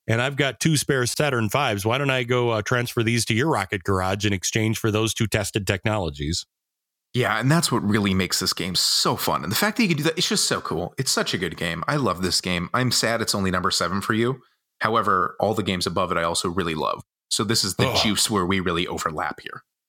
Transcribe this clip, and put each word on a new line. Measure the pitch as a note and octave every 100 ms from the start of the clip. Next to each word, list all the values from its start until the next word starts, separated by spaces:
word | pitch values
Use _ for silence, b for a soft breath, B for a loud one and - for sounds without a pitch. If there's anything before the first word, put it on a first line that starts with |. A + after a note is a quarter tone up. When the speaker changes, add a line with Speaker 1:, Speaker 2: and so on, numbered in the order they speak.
| -
Speaker 1:
and | A2+
I've | C3 C#3
got | C#3 B2
two | D#3+ D3
spare | - C#3 B2
Saturn | - D3+ B2 G#2+
fives. | C3 C#3 G2+
Why | G#2+ B2+
don't | C#3
I | C3
go, | A#2+ B2 A#2+
uh, | A2
transfer | G#2 B2 A#2 -
these | A2+ A#2
to | -
your | A2+ D#3+
rocket | A#2 G2 G#2
garage | - F#2+ F#2 G2+
in | G#2
exchange | F#2+ - A2+ A2 A2
for | A2
those | G#2+ A2
two | - A2+
tested | A2 G2 A2 F#2+
technologies?" | G2 G#2+ G#2+ E2+ C#2+ D2 F2 - _ _ _ _ _ _
Speaker 2:
Yeah, | A#2+ G#2 G#2+
and | B2+
that's | E3 -
what | A#2
really | G2+ G#2+ G2+
makes | F#2+ F2+ -
this | F#2
game | - F2+ F2
so | - - E3+ B2
fun. | - D#2+
And | D2+
the | A2+
fact | G#3 G#3+
that |
you | G#3+
can | D#3
do |
that, | D#3 -
it's | -
just | - -
so | G2+
cool. | - D#2+ F2 -
It's | B2+
such | - G3+
a | -
good | F2 D#2+
game. | F2 E2 -
I | D3
love | A#2 F2
this | F#2 -
game. | F#2 F2+ F2+
I'm | A#2 B2+
sad | - A2 A2+
it's | G#2+
only | G#2+ F#2+
number | F2+ F#2
seven | - F2 G2
for | -
you. | A2 A#2+ C3 b b _ -
However, | A2 A2+ G#2 F#2 F2+ -
all | G2+
the | G#2+
games | F#2+ F#2 F#2+
above | F2+ F2+
it, | E2+
I |
also | E2+ E2+ F2+
really | F2 E2+
love. | D#2 A#1 G1+ - _ _
So | -
this | G#2+ A2+
is | G2 -
the | C3
Speaker 1:
Ugh. | A2+
Speaker 2:
juice | G#2+ F#2+ -
where | G#2 F2
we | G2
really | F2+ F2 A2
overlap | E2 E2 D#2+ D2+ -
here. | - - - _